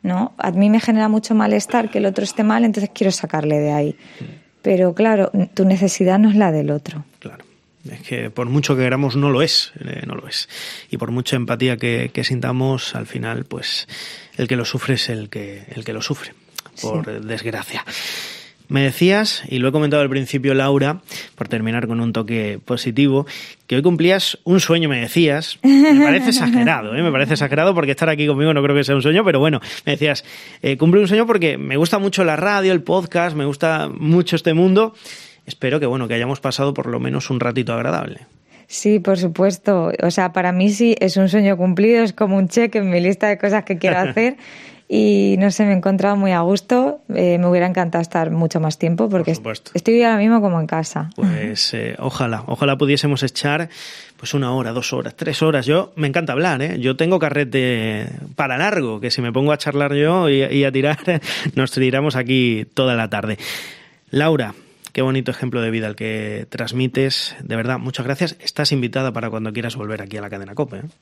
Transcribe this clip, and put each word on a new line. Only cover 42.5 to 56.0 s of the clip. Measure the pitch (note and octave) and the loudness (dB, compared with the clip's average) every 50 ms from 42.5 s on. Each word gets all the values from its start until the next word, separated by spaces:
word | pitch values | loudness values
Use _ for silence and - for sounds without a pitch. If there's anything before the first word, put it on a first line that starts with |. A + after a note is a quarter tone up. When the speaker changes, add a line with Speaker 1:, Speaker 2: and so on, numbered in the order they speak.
| - A#3+ A#3 A3+ A3+ A3 | 2 2 2 2 0 0
Speaker 1:
en | G3+ F#3 | 0 2
mi | F3 F3 | 2 2
lista | F3 F#3 G3 F#3 - G#3+ | 2 2 0 2 0 0
de | G#3 G3+ | 0 0
cosas | - G3+ G3 G#3+ G3+ | 0 0 0 0 0
que | - G3 E3 | -2 -4 0
quiero | E3 F#3 F3+ F3+ | 2 2 2 2
Speaker 2:
<laughs> | |
Speaker 1:
hacer. | F#3+ C3+ A#2 G#3+ A3+ B3 C#4 - - - - - - - - - _ _ | 0 0 0 2 0 0 0 -4 -16 -20 -20 -20 -20 -20 -20 -20 _ _
Y | G3+ G#3+ G#3+ G#3 G#3 G3+ G3 G3 G3 F#3+ | 0 2 4 4 4 4 4 4 4 4
no | F#3+ G3+ | 2 2
sé, | F#3 - G#3+ | 2 2 2
me | G3+ | 2
he | G3 | 2
encontrado | F#3 F3 G3 F#3+ F#3+ F#3+ G3+ G3+ | 2 2 2 0 2 2 2 2
muy | G3+ G3 G3 | 2 2 2
a | F#3 E3+ | 2 2
gusto. | E3 F3 G3 G3 - _ B3+ B3 B3+ C#4 D4 - _ - - | 2 2 0 0 0 _ 2 2 2 0 -2 -6 _ -6 -2
Eh, | - F3+ F3+ F3 F3 | 0 2 2 4 4
me | F3+ | 4
hubiera | F3 F3+ F3+ F3 | 4 4 4 2
encantado | F#3 F3+ F#3 F3+ E3+ E3 E3+ | 2 0 0 -2 0 0 -2
estar | E3+ E3 - F3 E3 D#3+ | -2 -2 -2 -2 -2 0
mucho | E3 E3 E3 D#3+ - E3+ | 0 0 0 0 0 0
más | D#3+ D#3 D#3 - | -2 -2 -2 -2
tiempo | - E3 E3+ E3+ A3 A3 | 0 0 2 0 0 0
porque | G3+ F#3 E3 - | 2 0 0 0
Speaker 2:
Por | E3 | -2
supuesto. | E3 - A2+ A2 - _ - _ | -4 -4 -10 -10 -10 _ -6 _
Speaker 1:
est-, | |
estoy | F3 - - A3+ A#3+ | -2 2 4 4 4
ahora | A#3+ A#3 A3+ | 4 4 2
mismo | G#3 G3+ A3 A#3 A#3 | 2 4 4 4 4
como | G#3 G3 F3 E3 | 4 2 0 0
en | D#3+ | 0
casa. | D#3 - D#3+ D#3+ - - D#3 D3+ D#3+ - | 0 -2 -4 -4 -4 -4 -6 -6 -6 -4
Speaker 2:
Pues, | - G#3 F#3+ E3+ D#3+ G#2+ G#2+ G#2+ - - - - | 0 0 0 0 0 -4 -4 -4 -4 -4 -4 -4
eh, | A2+ A2 A#2 A#2+ - | -4 -6 -6 -8 -6
ojalá, | - C3 - - C3 A#2 A2+ G#2+ A2+ | -6 -6 -2 -2 -2 -2 -2 -4 -4
ojalá | - A#2 - D3 C#3 C#3 C3 | -6 -2 0 0 0 2 2
pudiésemos | D3 C#3 C#3+ C#3+ - D3 C#3+ C3 | 2 2 2 2 2 0 0 0
echar, | C#3 B2+ - - - D3 D3 D#3 E3+ D#3+ - - - - - - - - _ | -2 -4 -4 -4 -2 -2 -2 -2 -4 -6 -10 -18 -18 -18 -18 -20 -20 -20 _
pues, | _ - - | _ -10 -4
una | - C#3+ C3+ B2 B2+ | -4 -2 -2 0 -2
hora, | C3 B2 A2+ | -2 -4 -4
dos | A#2 B2 B2 - - | -6 -6 -6 -4 -6
horas, | B2+ A#2 A#2 - | -6 -6 -8 -10
tres | - - D#3+ C#3+ - | -8 -8 -6 -2 0
horas. | D#3+ D#3+ D3+ C#3 A#2+ | 0 2 2 0 0
Yo, | B2+ D3+ F3 G3 - _ | 2 0 0 0 -2 _
me | E3+ | -4